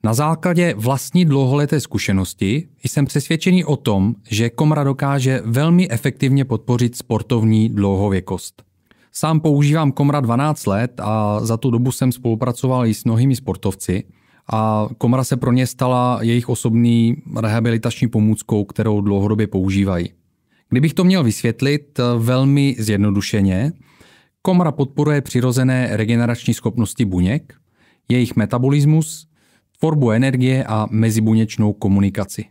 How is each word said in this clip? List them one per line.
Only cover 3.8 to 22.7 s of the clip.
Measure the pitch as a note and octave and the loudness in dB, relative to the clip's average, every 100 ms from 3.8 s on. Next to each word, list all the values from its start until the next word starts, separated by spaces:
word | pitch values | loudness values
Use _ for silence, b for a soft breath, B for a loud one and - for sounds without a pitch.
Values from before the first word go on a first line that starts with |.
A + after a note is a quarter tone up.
| - G2 G2 A#2+ - | 0 0 0 -2 -4
že | G#2+ A#2 | -2 -2
komra | - D3+ D3+ | 0 0 2
dokáže | C#3 C3+ C#3 C#3 B2+ C3 | 0 -2 -2 0 0 -2
velmi | A2 A#2+ D#3+ F3 F#3 | -2 0 2 2 2
efektivně | A#2 C3+ - C#3 C#3 | -2 -4 -2 0 0
podpořit | C3+ A2+ - A#2+ A#2+ - | 0 -4 -2 0 0 -4
sportovní | - G#2+ - A#2+ A2 A2 A2 | -4 -4 0 0 4 4 2
dlouhověkost. | G#2+ G2+ G2 G2+ F#2+ F2+ F#2 - _ _ _ b b b | 0 0 0 0 -2 -4 -10 -10 _ _ _ b b b
Sám | - D#3 D#3+ | -6 0 2
používám | D#3 C#3+ C#3+ D#3 D3 | 2 2 2 2 0
komra | - C#3+ D3 | 0 0 0
dvanáct | A#2+ A#2 D3+ D3 - | 0 0 0 -2 -2
let | G2 A#2+ - | -2 -2 -4
a | G#2 A2 G#2 G#2 | -4 -2 0 -2
za | A2+ A2+ | -2 -2
tu | C3+ | 0
dobu | A#2 B2+ | 0 0
jsem | - C3 | 0 -2
spolupracoval | A#2+ A#2+ A2+ B2 A#2 B2+ B2+ A#2 | -2 -2 -2 -2 -2 -2 0 0
i | |
s | G#2+ | 0
mnohými | A#2+ A2+ C3+ B2+ | -2 2 2 0
sportovci | - F#2 G2 - - F2+ - b b b - | -4 -4 -4 -6 -4 -6 -6 b b b -6
a | A2 A2 G#2+ G#2+ A#2+ | -2 0 0 -4 -2
komra | A#2+ C3 | 0 0
se | C3 B2+ | 0 -2
pro | B2+ | 0
ně | B2 B2+ | 0 0
stala | - B2+ B2+ B2 A#2+ | -2 -2 0 0 0
jejich | A2+ A#2+ A#2 | 0 -2 -2
osobní | B2 B2 A2+ A#2+ A#2 A#2 C#3 - - | -4 0 2 2 4 2 -2 -8 -6
rehabilitační | A2 A2+ A#2 A2+ A#2+ - A#2+ | -2 0 0 -2 -4 -2 -2
pomůckou, | A#2 G#2+ G#2+ - G#2+ | 2 2 0 -2 -2
kterou | G#2 - A2 G#2 | -2 -4 -2 0
dlouhodobě | G2+ G2+ G#2 G#2+ G#2 | 0 0 0 0 0
používají. | G2 F#2+ G2 G2 F2+ F2 _ _ _ _ _ _ | -2 0 0 0 -2 -6 _ _ _ _ _ _
Kdybych | B2+ D#3 | 0 0
to | F3 | 2
měl | F3+ F#3 | 2 2
vysvětlit, | B2 G2+ A#2+ A2+ C3+ C#3+ C#3+ - | 0 0 -2 -2 -2 -2 -4 -4
eh, | A#2+ A#2+ | 0 0
velmi | A2+ B2+ C3+ C#3+ C#3 | 0 2 4 4 2